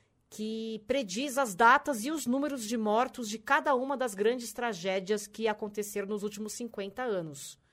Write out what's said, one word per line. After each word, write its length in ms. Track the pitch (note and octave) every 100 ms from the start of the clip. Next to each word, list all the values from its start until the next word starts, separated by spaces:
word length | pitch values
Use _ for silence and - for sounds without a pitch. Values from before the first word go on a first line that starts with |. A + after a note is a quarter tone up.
| _ _ _
que 560 | - G#3+ A3 A3 A3 G#3+
prediz 500 | C4+ G#3 F#3 C#4+ B3+
as 160 | B3+
datas 500 | F3+ A#3 C#4 D4 A#3
e 60 | A#3+
os 160 | D#4+ A#3+
números 380 | C4 D4 C#4
de 120 | G#3+ A#3+
mortos 540 | G#3+ A3 B3+ B3+ A3
de 80 | A3
cada 380 | - C#4+ D4+ B3+
uma 200 | C4 C4+
das 200 | B3+ G3
grandes 360 | G#3 B3 A#3
tragédias 760 | - A#3+ F3+ F#3+ F#3+ F#3 G#3+ G#3
que 200 | - A3
aconteceram 600 | G#3+ G#3+ G#3 G#3 G#3 G3
nos 160 | G#3
últimos 300 | G#3 G#3 G#3+
cinquenta 500 | - A#3+ A3 G3 G3+
anos. 560 | B3+ F#3+ D#3+ C#3 - - _